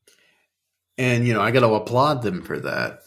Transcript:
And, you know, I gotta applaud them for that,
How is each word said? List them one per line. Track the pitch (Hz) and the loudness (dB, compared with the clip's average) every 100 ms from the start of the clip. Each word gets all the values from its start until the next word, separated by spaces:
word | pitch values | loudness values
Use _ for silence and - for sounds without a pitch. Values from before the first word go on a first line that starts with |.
| _ _ _ _ _ _ _ _ _ - | _ _ _ _ _ _ _ _ _ -4
And, | 127 120 120 | 0 2 2
you | |
know, | 110 | 0
I | 107 | 2
gotta | 127 117 | 4 4
applaud | 104 107 120 147 139 | 2 0 0 2 0
them | 107 92 | -4 -6
for | - 76 | -6 -8
that, | 67 - 57 - | -6 -6 -6 -8